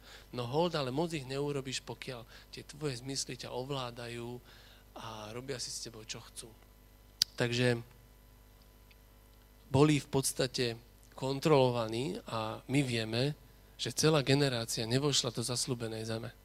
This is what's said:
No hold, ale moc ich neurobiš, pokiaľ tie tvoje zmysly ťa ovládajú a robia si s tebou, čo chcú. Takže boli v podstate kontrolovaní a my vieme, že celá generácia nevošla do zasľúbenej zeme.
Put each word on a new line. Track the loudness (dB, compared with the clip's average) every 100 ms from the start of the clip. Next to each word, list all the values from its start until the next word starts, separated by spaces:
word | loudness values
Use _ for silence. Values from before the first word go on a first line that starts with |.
| -16 -20 -10
No | -6 -2
hold, | 2 2
ale | 2 -2
moc | 0 -2
ich | -4 -4
neurobiš, | -4 -2 -2 -4 -6 -6
pokiaľ | -10 -10 -12 -12 -20 -18
tie | -16 -16
tvoje | -6 -4 -4 -6
zmysly | -6 -6 -8
ťa | -8
ovládajú | -6 -4 -4 -6 -8 -8 -8 -8 -10 -14 -20 -20 -20 -20 -14
a | -12 -10 -10
robia | -8 -8 -6
si | -6
s | -8
tebou, | -10 -12 -12
čo | -12
chcú. | -12 -14 -16 -18 -20 -20 -20 -20 -18 -4 -4
Takže | 0 0 4 4 2 -2 -18 -20 -20 -20 -20 -20 -20 -20 -20 -20 -20 -20 -20 -20 -20 -20 -20 0
boli | 6 6 6
v | 2
podstate | 0 0 0 -2 0 -2 -2 -10 -20 -20 -6
kontrolovaní | -4 0 6 8 8 4 0 -2 -2 -4 -4
a | -4 -4 -6 0
my | 2 2
vieme, | 0 0 0 0 -2 -10 -20 -20
že | -8 -4 2
celá | 4 6
generácia | 6 6 4 2 -2 -2 2
nevošla | 2 4 2 2
do | -2
zasľúbenej | -2 -2 -2 -2 -4 -4 -4
zeme. | -4 -6 -12